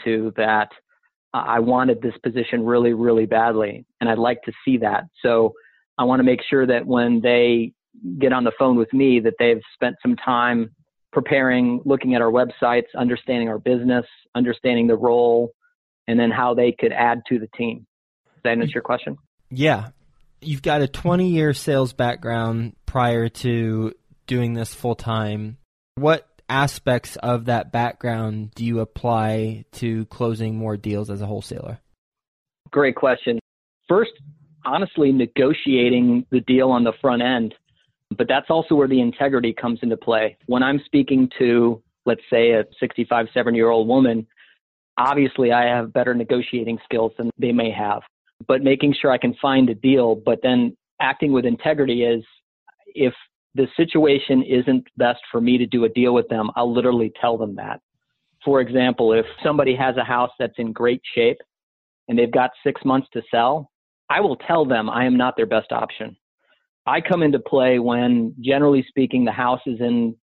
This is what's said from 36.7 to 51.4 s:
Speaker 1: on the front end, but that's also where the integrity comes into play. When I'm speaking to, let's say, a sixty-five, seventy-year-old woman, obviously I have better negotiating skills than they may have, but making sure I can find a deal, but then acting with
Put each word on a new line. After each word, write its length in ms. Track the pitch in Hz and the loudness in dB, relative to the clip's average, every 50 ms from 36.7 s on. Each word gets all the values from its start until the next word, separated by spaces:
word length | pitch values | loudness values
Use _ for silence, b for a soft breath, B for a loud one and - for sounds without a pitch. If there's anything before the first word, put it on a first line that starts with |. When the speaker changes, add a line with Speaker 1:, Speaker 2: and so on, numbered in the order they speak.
Speaker 1:
on 140 | 127 120 120 | 2 2 2
the 80 | 117 110 - | 0 0 0
front 200 | - 139 123 120 | 0 0 0 0
end, 320 | 120 123 127 120 113 107 - - _ _ _ _ _ _ _ _ _ _ 104 - | 0 0 0 0 -2 -4 -6 -12 _ _ _ _ _ _ _ _ _ _ -6 -4
but 100 | 120 - | -2 0
that's 200 | 131 139 143 - | 0 -2 0 0
also 260 | 160 165 160 - 165 | 0 0 2 2 2
where 120 | 147 143 131 | 2 4 4
the 140 | 135 127 | 2 2
integrity 500 | 123 120 120 - 139 139 135 127 120 117 | 2 0 0 -2 -2 0 0 0 0 -2
comes 280 | 110 - - 120 120 110 - | -4 -4 -6 -6 -6 -4 -2
into 140 | 120 113 110 | -4 -4 -2
play. 400 | - - 113 110 110 107 - _ _ | -2 0 0 0 0 -2 -4 _ _
When 180 | - 123 123 131 | -4 -2 0 0
I'm 160 | 131 143 143 143 | 0 0 -2 -2
speaking 440 | - - 143 135 131 139 131 131 127 - - | 0 0 0 2 2 2 2 2 0 0 0
to, 440 | 131 120 120 120 117 117 117 113 - _ _ _ _ | 2 2 4 4 4 2 0 -2 -8 _ _ _ _
let's 160 | 123 117 - - - | -2 -2 -2 -2 -2
say, 220 | - 117 117 117 | 2 4 4 4
a 120 | 117 110 107 - _ - | 4 2 0 -2 _ -8
sixty-five, 480 | - 123 - - 117 - 123 120 113 113 - | -8 -6 -4 -6 -4 0 0 0 0 0 -2
seventy-year-old 560 | 127 117 117 117 117 113 113 117 113 110 113 | -2 0 0 2 2 4 4 4 2 2 2
woman, 360 | 120 135 131 123 113 113 110 b b b b b b b b _ _ _ _ _ _ - | 4 4 4 4 2 0 -4 b b b b b b b b _ _ _ _ _ _ -2
obviously 540 | 123 131 143 143 139 131 - - 131 120 | 0 0 2 2 0 0 0 0 2 2
I 140 | 120 120 120 | 4 2 2
have 260 | 120 120 120 117 110 | 2 0 -2 -2 -2
better 220 | - 131 123 123 123 | -2 0 0 0 0
negotiating 640 | 120 117 - 127 123 120 - - 123 113 113 117 110 - | -2 -2 -2 -2 -2 -2 -4 -6 -6 -4 -4 -6 -8 -6
skills 260 | _ - 117 113 113 113 - | _ -2 -2 -2 -2 -2 -4
than 120 | 117 117 - - | -8 -8 -6 -4
they 140 | 131 120 | -2 0
may 200 | 120 120 117 92 | 0 0 0 -2
have, 300 | 90 101 104 104 101 110 - - _ _ _ _ _ _ 110 - | -4 -4 -4 -4 -4 -6 -8 -12 _ _ _ _ _ _ -2 -2
but 160 | 131 131 139 | 0 2 2
making 320 | 135 139 135 - 147 139 - | 2 2 2 2 0 0 0
sure 120 | - 147 | 0 0
I 60 | 127 123 | 0 2
can 160 | - 123 123 - | 0 -2 -4 -2
find 280 | - 139 135 135 131 123 | -2 0 2 4 4 2
a 60 | 113 | 2
deal, 400 | 107 - 131 135 135 123 117 110 | 0 0 2 2 4 4 2 0
but 240 | 107 104 - 117 110 | 0 0 -2 -2 0
then 340 | - 127 127 123 120 117 - - _ _ _ - | 0 0 2 2 0 -2 -4 -8 _ _ _ -4
acting 320 | 147 131 135 - - 147 | -4 -4 -2 -2 -2 0
with 140 | 135 127 | 0 2